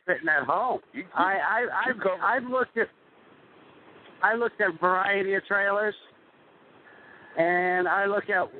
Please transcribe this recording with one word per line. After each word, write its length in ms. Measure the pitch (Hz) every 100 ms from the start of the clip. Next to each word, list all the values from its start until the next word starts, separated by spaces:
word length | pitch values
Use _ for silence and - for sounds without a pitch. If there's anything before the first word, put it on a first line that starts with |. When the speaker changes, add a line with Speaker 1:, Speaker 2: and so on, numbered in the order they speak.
| -
Speaker 1:
Sitting 200 | - 160
at 160 | 151
home. 360 | 127 175 254 165 -
Speaker 2:
You, 100 | -
you, 60 | 185 139
Speaker 1:
I, 220 | 180 196
I, 240 | 151 220
Speaker 2:
you 80 | 240 175 240 233
Speaker 1:
I've, 60 |
Speaker 2:
cover 200 | 190 185
Speaker 1:
I've 220 | 175 247
looked 340 | 247 254 254 233
at, 120 | 214 - _ - - - - - - - - - - -
I 140 | 196 226
looked 240 | 233 -
at 100 | 202
a 80 | 165
variety 580 | 180 185 196 202 190 196
of 100 | -
trailers, 500 | 202 202 202 214 202 - - - - - - - - - - - - - -
and 500 | 170 180 180 180 180
I 180 | 185 196
look 240 | 202 196
at 200 | 196 147 139